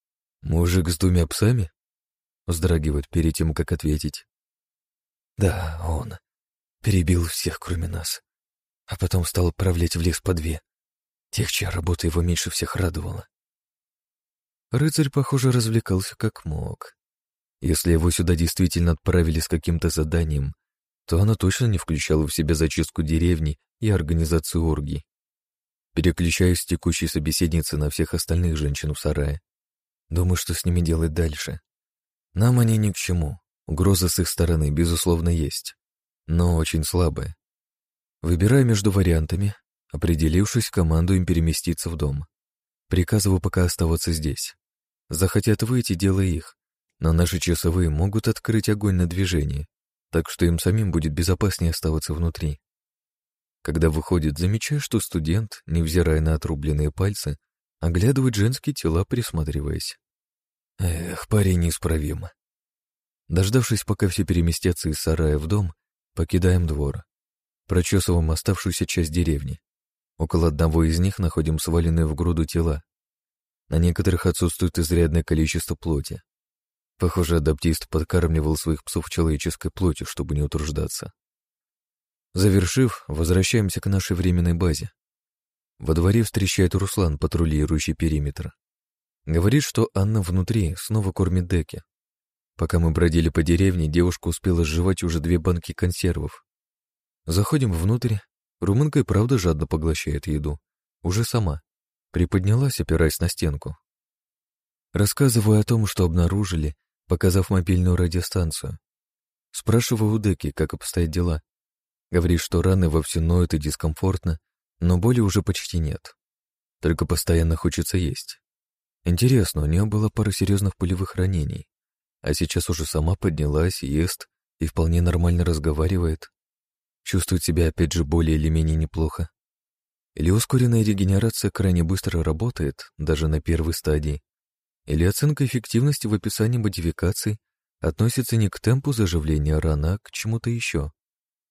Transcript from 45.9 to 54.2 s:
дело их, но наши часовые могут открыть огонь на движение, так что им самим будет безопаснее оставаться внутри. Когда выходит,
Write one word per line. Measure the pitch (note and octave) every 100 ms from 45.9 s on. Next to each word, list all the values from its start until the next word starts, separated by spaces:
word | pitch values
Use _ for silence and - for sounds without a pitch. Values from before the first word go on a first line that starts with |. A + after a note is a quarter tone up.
дело | F2 G2 F#2+
их, | F#2+ D#2 - - _ _ _ _
но | D#2+
наши | E2 F2 F2+
часовые | - E2+ E2+ F2 E2+
могут | D2+ F#2+ G#2+ A2
открыть | A2 - A2 G#2
огонь | G#2 G#2 F#2
на | F2
движение, | F2 F#2+ F2 D2 C#2+ D2+ _ _ _ _
так | E2 -
что | -
им | F2 E2+
самим | - G#2 G#2
будет | E2 D#2
безопаснее | D2 E2+ F2+ G#2+ - E2+
оставаться | E2 E2+ D#2 -
внутри. | D2+ E2 - D#2+ C#2+ _ _ _ _ _ _ _ _ _ _
Когда | - D#2+ D#2+
выходит, | D#2 - F2+